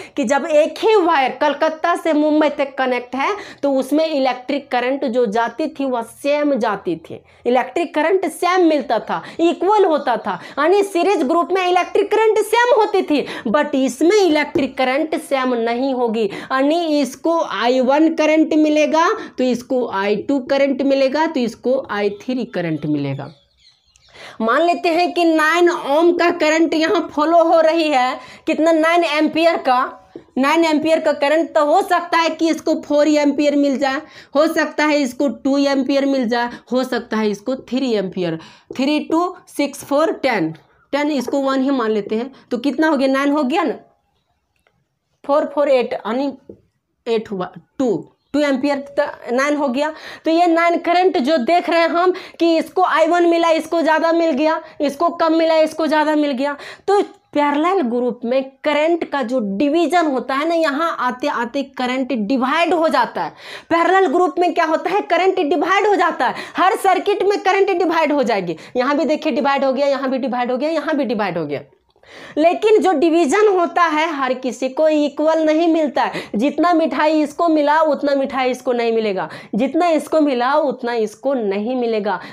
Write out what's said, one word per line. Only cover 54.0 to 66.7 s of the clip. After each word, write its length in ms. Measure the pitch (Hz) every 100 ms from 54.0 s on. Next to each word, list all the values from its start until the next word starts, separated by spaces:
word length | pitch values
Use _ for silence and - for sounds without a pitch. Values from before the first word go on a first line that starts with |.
| 330
मिल 180 | 330 330
गया, 300 | 262 311 320 - -
इसको 280 | 294 277 339
कम 240 | 339 330
मिला, 200 | 330 330 320
इसको 280 | 311 311 311
ज़्यादा 280 | 302 302 302
मिल 160 | 294
गया। 240 | 254 277 285 - - -
तो 120 | 403 - - _
पैरेलल 480 | 294 285 285 330 381
ग्रुप 360 | 247 240 247 233
में 180 | 233 262 269 _
करंट 400 | 302 294 311 339 -
का 120 | 285
जो 180 | 220 262 208 196
डिवीजन 500 | 285 330 320 349 311
होता 280 | 262 -
है 140 | 269 320
ना, 60 |
यहाँ 400 | 339 311 277 330 -
आते 280 | 247 240 285
आते 340 | 233 240 285 269 -
करंट 340 | 247 262 254 262 202
डिवाइड 480 | 262 254 311 339
हो 140 | 349 320
जाता 340 | 262 226 202
है। 100 | 160 - - - -
पैरेलल 360 | 330 339 381 370
ग्रुप 260 | 349 359 339
में 140 | 349
क्या 100 | 320
होता 260 | 320 320 330
है, 100 | 392
करंट 380 | 415 339 381 370
डिवाइड 460 | 294 302 320 392 415
हो 80 | 359
जाता 300 | 330 320 240
है, 80 | 180 - -
हर 200 | 359